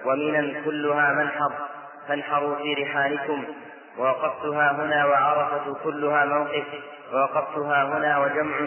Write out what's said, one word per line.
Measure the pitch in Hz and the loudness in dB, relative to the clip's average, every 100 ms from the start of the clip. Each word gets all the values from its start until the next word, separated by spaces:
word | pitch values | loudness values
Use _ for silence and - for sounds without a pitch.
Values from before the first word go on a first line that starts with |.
ومنى | 131 135 151 151 143 143 | 0 0 2 0 0 -2
كلها | 151 151 147 147 147 | -4 -2 0 2 2
منحر، | 147 147 147 147 143 143 - - - 143 | 2 0 0 -2 -2 -8 -10 -16 -12 -4
فانحروا | 147 143 147 147 147 | -4 0 0 0 -2
في | 147 | -2
رحالكم، | 143 139 143 139 147 143 143 117 - - - - - | -2 0 0 0 0 -2 -4 -6 -10 -16 -18 -14 -2
ووقفت | 127 - 151 - 151 | 0 2 -2 -2 -4
ها | 147 147 | 2 2
هنا | 143 151 147 143 | 2 0 2 4
وعرفة | 143 139 151 147 143 143 139 | 4 4 2 2 -2 -4 -4
كلها | 156 147 147 147 | -4 -2 2 4
موقف، | 143 147 147 147 - 147 - - - | 4 2 0 -2 -4 -8 -12 -16 -4
ووقفت | 123 135 151 143 147 | 0 2 0 -2 -4
ها | 147 143 | 0 2
هنا | 139 151 151 143 | 2 2 2 2
وجمع | 139 147 151 143 | 2 2 0 -2